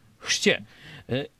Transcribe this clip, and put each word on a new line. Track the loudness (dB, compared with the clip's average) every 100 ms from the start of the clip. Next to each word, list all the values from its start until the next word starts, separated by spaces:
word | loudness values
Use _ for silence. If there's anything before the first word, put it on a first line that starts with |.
| -20 -10
chrzcie? | -2 2 4 2 0 -18 -20 -14 -4
E, | -4 -4 4